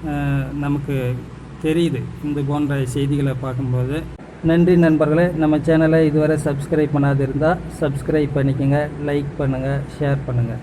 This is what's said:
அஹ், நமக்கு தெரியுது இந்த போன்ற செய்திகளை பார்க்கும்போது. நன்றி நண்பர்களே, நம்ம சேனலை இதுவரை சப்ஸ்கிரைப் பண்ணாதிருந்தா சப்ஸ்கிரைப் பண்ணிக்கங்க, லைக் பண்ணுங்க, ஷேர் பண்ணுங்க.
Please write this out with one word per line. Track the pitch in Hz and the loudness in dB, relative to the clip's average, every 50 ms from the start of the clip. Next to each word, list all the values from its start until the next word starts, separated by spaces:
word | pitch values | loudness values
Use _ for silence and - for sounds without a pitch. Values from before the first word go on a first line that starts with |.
| 160 | -6
அஹ், | 156 147 143 143 143 139 139 135 135 | -4 -4 -2 -2 0 0 -2 -2 -4
நமக்கு | 143 143 143 143 143 143 143 - 139 131 127 123 123 123 - - - - - - - - | -6 -4 -2 -2 -2 -2 -2 -4 -4 -2 -2 -2 -4 -6 -8 -12 -16 -16 -16 -16 -12 -4
தெரியுது | - 156 156 170 170 160 135 123 120 - - - - | -2 0 2 2 2 0 0 -4 -6 -8 -10 -8 -6
இந்த | 147 143 147 139 | -4 -4 -2 -2
போன்ற | 139 143 147 147 139 143 139 131 | -2 -2 -2 0 0 0 -2 -2
செய்திகளை | 123 123 143 139 139 147 143 139 135 131 123 | -2 -2 -2 0 0 0 0 0 -2 -2 -4
பார்க்கும்போது. | 135 131 123 127 139 123 123 127 127 127 143 165 170 - - - - - - - - | -6 -6 -4 -4 -2 -2 0 -2 -2 -2 -4 -6 -6 -8 -14 -16 -16 -18 -14 -2 2
நன்றி | 160 165 170 175 180 180 | 2 4 6 6 6 6
நண்பர்களே, | 170 170 160 156 147 156 147 156 165 175 180 | 6 6 6 6 4 4 4 4 4 2 2
நம்ம | 160 156 156 151 151 151 | 2 0 2 2 2 2
சேனலை | - 160 160 160 160 156 160 160 160 | 2 4 4 4 4 4 4 4 4
இதுவரை | 151 143 151 151 151 156 147 - | 4 4 2 2 2 0 0 0
சப்ஸ்கிரைப் | 160 139 139 - - 165 156 151 139 143 | -2 -2 -2 -2 -2 0 0 2 2 2
பண்ணாதிருந்தா | 143 139 143 139 139 139 131 143 139 151 160 180 175 - - - - | 2 2 2 2 2 0 0 0 0 2 2 0 0 -4 -10 -6 -4
சப்ஸ்கிரைப் | 160 139 135 139 - - 151 156 147 139 143 | -4 -2 -2 -4 -2 0 0 0 0 0 0
பண்ணிக்கங்க, | 143 135 139 131 135 139 139 139 147 147 151 147 147 147 | 0 0 0 0 0 2 2 2 2 0 -2 -6 -6 -4
லைக் | 147 143 143 143 143 - - | -2 -2 -2 -2 -4 -4 -4
பண்ணுங்க, | 143 135 135 131 131 139 139 139 139 - - - | -2 -2 -2 -2 -2 -2 -4 -4 -4 -8 -6 -4
ஷேர் | 151 139 139 139 - | 0 0 0 -2 -2
பண்ணுங்க. | - 123 120 120 117 117 120 | -2 -2 0 0 -2 -4 -8